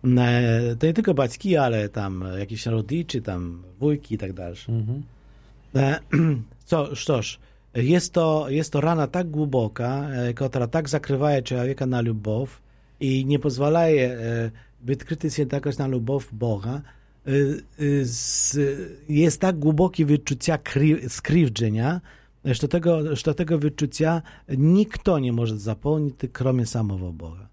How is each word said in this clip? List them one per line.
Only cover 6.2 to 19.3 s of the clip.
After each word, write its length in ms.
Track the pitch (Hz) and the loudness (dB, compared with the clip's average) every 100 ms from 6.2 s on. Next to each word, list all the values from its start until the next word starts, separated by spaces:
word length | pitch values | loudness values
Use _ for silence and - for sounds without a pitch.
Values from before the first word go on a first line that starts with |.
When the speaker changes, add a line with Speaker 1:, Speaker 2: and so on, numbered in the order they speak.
| 160 | 2
Speaker 1:
<clears throat> 360 | 139 110 - - | 0 -4 -16 -2
co, 300 | 165 143 135 | 0 0 -6
cóż, 440 | - 135 104 - - _ _ 120 | -2 0 -2 -10 -20 _ _ -2
jest 380 | 123 175 175 | 2 2 2
to, 360 | - 160 156 139 | 0 2 2 0
jest 240 | 143 156 | -2 0
to 80 | 147 | 0
rana 260 | 151 165 139 | 2 2 0
tak 220 | 180 180 | -2 -4
głęboka, 800 | 151 151 131 110 110 120 139 143 | -2 0 0 0 -2 -4 -4 -4
e, 240 | 131 123 | -4 -4
która 340 | 120 135 131 117 | -2 -2 -2 -2
tak 220 | 160 151 | -2 -2
zakrywa 520 | 147 - 139 147 139 | -4 -2 0 2 2
człowieka 440 | 117 127 123 135 131 | 0 -2 -2 -2 -2
na 160 | 123 | 0
lubow 600 | 117 110 107 107 135 - _ _ _ _ | 0 -2 -2 -4 -4 -10 _ _ _ _
i 260 | 139 131 135 | -2 0 2
nie 140 | 143 | 0
pozwala, 480 | 147 123 143 165 165 | 0 0 2 4 6
e, 640 | 151 127 123 113 117 113 110 - _ | 4 4 0 -4 -2 -2 -6 -20 _
wytkryć 500 | 120 135 - 156 156 | -4 -4 -4 -4 -4
się 120 | - 139 | -2 -2
jakoś 260 | 139 143 123 | 0 -2 -2
na 100 | 135 | -2
lubow 420 | 127 117 139 120 | -2 0 -4 -4
Boga. 480 | 110 120 104 104 135 143 - _ _ - | -4 -2 -2 -4 -8 -10 -20 _ _ -2
E, 40 | |
e, 0 | 135 139 147 - - 147 143 | 2 2 0 -8 -4 0 2
z, 540 | 127 120 - - - 143 139 139 - - - | 0 -4 -4 -2 0 0 0 -2 -8 -14 0
jest 320 | 147 165 | 4 4